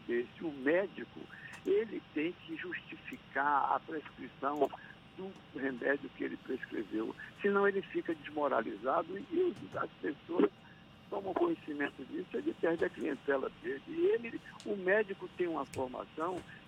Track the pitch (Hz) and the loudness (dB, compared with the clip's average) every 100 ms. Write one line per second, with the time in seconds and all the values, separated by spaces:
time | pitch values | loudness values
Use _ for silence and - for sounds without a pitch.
0 | - 120 120 - 165 143 135 175 196 - | 0 0 0 -4 -6 0 4 4 2 -4
1 | 120 - - - - - - 415 220 - | -12 -12 -14 -14 -14 -6 2 2 2 -4
2 | - - - - - - 359 160 - 165 | -4 -2 -2 -2 -8 -8 -6 -6 -8 -12
3 | - - - 135 143 139 135 135 - 156 | -12 -12 -4 0 4 4 4 2 0 -6
4 | - - 131 - 135 147 139 - - - | -6 -10 -12 -2 0 4 2 2 -14 -18
5 | - - 190 - - 147 135 123 139 143 | -18 -10 -10 -10 -12 -4 -2 0 2 2
6 | 131 - 135 131 - 131 - - 98 107 | 0 -6 -4 -4 -4 -6 -4 -6 -2 -2
7 | - - - - 202 202 202 196 - 170 | -2 -6 -12 -2 2 6 6 4 0 -2
8 | 170 156 147 151 143 127 117 104 123 165 | -2 -4 -6 0 2 4 2 -2 0 0
9 | 165 196 285 339 359 220 - - - - | 0 -6 -2 2 2 2 -6 -6 -6 -4
10 | 185 - - 175 202 - - - - - | -6 -6 -2 4 4 2 -16 -20 -20 -20
11 | - 196 190 170 170 160 - 147 143 - | -8 -6 -2 2 2 2 -4 -2 -2 -4
12 | 131 - 180 - - - 170 170 180 - | -8 -6 -4 -2 -2 0 2 2 0 0
13 | - 139 - 139 - - - 135 - 165 | -2 -2 0 0 0 -4 -6 -6 -4 2
14 | 262 453 233 - - - - 202 185 208 | 4 4 0 -8 -12 -10 -4 0 4 4
15 | 202 196 180 - 175 156 131 139 127 113 | 4 -2 -8 -2 0 0 -2 -2 -2 -4
16 | 98 - 170 175 - - | -6 -4 -2 -2 -8 -16